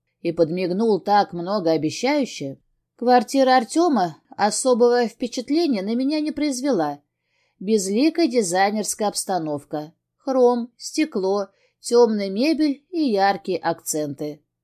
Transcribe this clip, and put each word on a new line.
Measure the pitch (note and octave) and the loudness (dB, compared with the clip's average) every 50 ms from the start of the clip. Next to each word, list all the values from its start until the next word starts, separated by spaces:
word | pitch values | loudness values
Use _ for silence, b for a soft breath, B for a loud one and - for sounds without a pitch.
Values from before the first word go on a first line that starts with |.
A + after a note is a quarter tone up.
| _ _ _ _ | _ _ _ _
И | - E3+ | -6 -4
подмигнул | E3 E3+ E3 D3 E3+ F#3 F#3 E3+ F3+ G3 A#3 A3+ G3+ E3 | 0 0 0 0 0 -2 -4 -2 -2 0 0 0 0 0
так | - G3+ G3+ G#3 F#3+ - F3 | 0 2 2 2 2 0 -4
многообещающе. | E3+ E3+ F#3 G#3 G#3+ E3 D#3+ D#3+ D3+ D3 D#3 - - A#3+ C4 D4 D4 B3 - - - C#3+ C3+ C#3 - _ _ _ _ _ _ _ _ | -8 -6 -4 -4 -2 0 0 0 0 0 -4 -4 -4 -2 -2 0 0 -2 -4 -6 -10 -10 -10 -12 -14 _ _ _ _ _ _ _ _
Квартира | A#3+ B3 B3 B3 A#3 - - C4+ C4 C4 B3+ B3+ | 0 4 4 4 2 2 2 2 4 4 4 4
Артёма | A3+ - - D#4+ F4 F4 C#4 G#3+ F3+ E3 C#3+ - _ _ - | 2 2 0 2 2 2 2 2 0 -2 -4 -8 _ _ -4
особого | - G3 G#3 G#3 - - C4 B3 A3 A#3+ A#3+ A#3+ B3 A#3+ A3 | -2 -2 0 0 0 0 2 4 4 4 4 4 2 0 -2
впечатления | - - C4+ A3+ - C4 A#3 - C#4+ E4 F4 C#4+ A#3+ F#3+ F#3+ | -4 -6 -8 -8 -6 -8 -6 -2 0 0 0 0 0 -2 -2
на | G#3 A#3 | -4 -2
меня | B3 C4 C#4 D#4 D#4 | -2 -2 -2 -2 -2
не | D4+ D#4 | -2 -4
произвела. | D4+ C#4+ D4 D4+ C4 B3 B3+ D4 B3 F3 D3+ D3 C#3+ - _ _ _ _ _ _ _ _ _ _ _ - | -4 -4 -4 -4 -2 -2 -2 0 0 0 0 -2 -4 -8 _ _ _ _ _ _ _ _ _ _ _ -10
Безликая | F#3 G3 A3 G#3 F#3 F#3+ G3+ A3+ C#4+ D#4+ D#4+ E4+ E4+ B3 | -2 0 0 0 0 0 0 2 2 2 2 2 0 2
дизайнерская | A#3+ B3 G#3 E3 F3 F#3 G3 G#3 G#3 A3 G3+ - - - G#3+ G3+ | 2 0 0 2 2 2 2 2 0 -2 -4 -6 -4 -4 -4 -4
обстановка. | G3 - - - F#3+ F3 D#3+ D3+ D3 C#3+ - - D#3+ D3+ D3+ D#3+ - _ _ _ _ _ | -2 -4 -4 -4 -4 -4 -2 -4 -6 -6 -6 -8 -8 -8 -8 -10 -16 _ _ _ _ _
Хром, | _ C#4 B3+ C4 B3 A#3+ B3 A#3+ A#3 B3 _ - | _ -2 2 4 4 4 4 2 -2 -8 _ -16
стекло, | - - - D#4 D#4 D#4 - G#3 F#3 F#3+ G3+ G#3 G3 - _ _ _ _ _ _ | -16 -8 -4 -2 -2 -2 -2 -2 -2 -2 -2 -2 -4 -8 _ _ _ _ _ _
тёмная | - - A#3+ A#3+ A#3+ A3 A3 G#3 G3+ G3 | -4 2 4 4 6 4 4 0 -4 -4
мебель | F#3+ G#3+ C4 D#4 D#4+ B3+ D#4 D4 C4+ C#4+ _ _ | -2 0 0 2 2 2 2 0 0 -4 _ _
и | F#4 E4 D#4 B3+ | -4 -2 0 0
яркие | G#3 F#3+ G3 G3 G3 F#3 - G3 F#3 - | 2 2 2 2 0 -2 -4 -6 -6 -2
акценты. | - E3+ E3 - - - - D#3 D3+ C#3+ C#3+ - D3+ D3+ D3 - _ _ _ _ | -2 -4 -4 -4 -6 -6 -6 -4 -4 -6 -8 -8 -10 -10 -12 -14 _ _ _ _